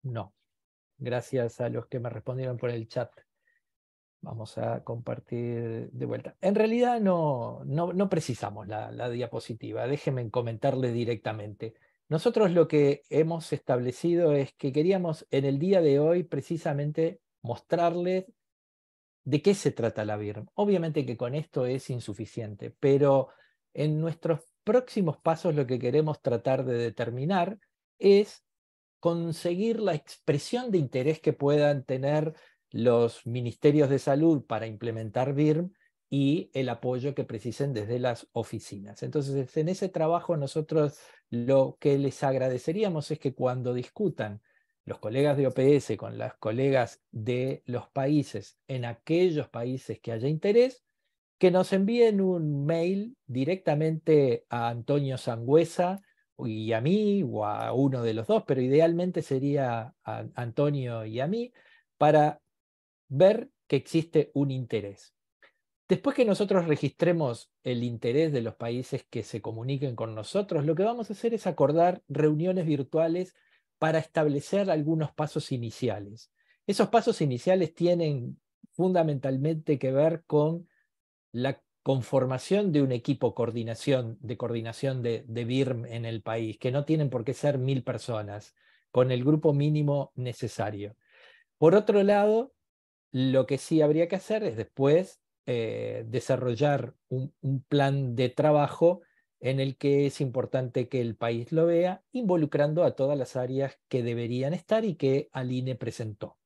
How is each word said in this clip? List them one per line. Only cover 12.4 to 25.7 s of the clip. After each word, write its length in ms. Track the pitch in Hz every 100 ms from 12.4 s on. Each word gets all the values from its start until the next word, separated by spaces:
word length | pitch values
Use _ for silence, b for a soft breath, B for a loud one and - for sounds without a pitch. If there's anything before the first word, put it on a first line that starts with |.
| 208
lo 160 | 175 156
que 360 | 151 143 143 _
hemos 440 | 143 160 165 156
establecido 800 | 147 - 127 123 - 170 170 170
es 200 | 147 135
que 180 | _ 143
queríamos 560 | 131 165 196 175 156 -
en 160 | 139 139
el 140 | 139
día 220 | 175 190
de 180 | 160 139
hoy 240 | 151 175
precisamente 1000 | 170 143 - 165 165 143 147 151 160 185 _ _
mostrarles 840 | - 117 _ 170 170 170 175 185 185 _ _ _ _ _ _ _ _ _
de 180 | - 143
qué 120 | 196
se 180 | 196 147
trata 340 | - 113 104 107
la 120 | 104
birm. 300 | 104 104 113 -
Obviamente 500 | 208 190 165 151 127
que 120 | 117
con 180 | 120 139
esto 300 | 156 - 127
es 240 | 131 -
insuficiente, 840 | 127 113 101 110 - 110 101 120 -
pero 480 | 143 139 143 135 131 b b b _
en 260 | - 147 151
nuestros 400 | 160 156 170 156 - _
próximos 540 | - 240 247 - 175 139
pasos 360 | - 160 185
lo 140 | 147
que 100 | 131